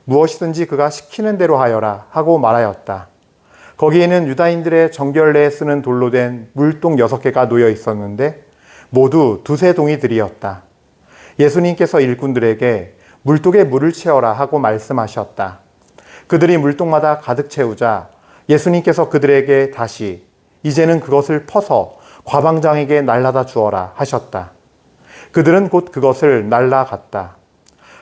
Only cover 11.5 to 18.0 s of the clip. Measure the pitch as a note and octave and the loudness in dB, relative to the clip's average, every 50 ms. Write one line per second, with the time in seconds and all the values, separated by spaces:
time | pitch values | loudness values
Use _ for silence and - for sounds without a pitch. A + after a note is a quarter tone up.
11.5 | C#3+ F3 F3 F3 E3+ - F3 D#3+ - D3+ C3 B2 A#2+ B2 C#3+ C3+ B2+ B2 A#2 A2+ | 2 2 0 0 0 0 -2 0 2 0 2 0 -2 -2 -4 -4 -2 0 0 0
12.5 | A2 A2+ B2 B2 A2+ F#2+ F2 - - _ _ _ _ _ - C3+ D#3 D3+ D#3 F3+ | 0 0 0 -2 -2 -2 -6 -10 -18 _ _ _ _ _ -2 0 0 2 2 2
13.5 | F3+ G#3 C#3 C#3 B2+ C3+ D3 E3 E3 - - E3+ D3 C3 A#2+ A2+ G#2 A#2+ C#3 C3+ | 2 2 2 2 0 0 0 0 -2 -2 0 0 2 2 2 0 0 -2 -2 -2
14.5 | D3+ C#3+ B2+ A2 A2 G#2+ - - C3 A#2+ A2 G#2 - A2+ G2+ - - - G2 F#2 | -2 0 0 0 -2 -4 -6 -4 -4 -4 -4 -4 -6 -8 -10 -8 -8 -8 -8 -8
15.5 | - - _ _ _ _ _ - _ - - - - - - - F3 D#3 E3 E3 | -10 -16 _ _ _ _ _ -20 _ -20 -20 -20 -20 -20 -4 -2 2 4 4 4
16.5 | F3 D#3+ C#3+ C#3+ C#3+ - F3 E3 D#3 D#3 D#3 D3+ D3 D3+ - - C3 C#3 C#3+ - | 4 4 2 0 -2 -2 -2 0 0 2 2 0 -2 -2 -4 -4 -4 -4 -6 -6
17.5 | - D3 B2+ A#2 G#2 - B2 A2+ G#2+ F#2 | -4 -4 -4 -4 -2 -2 -2 -2 -2 -4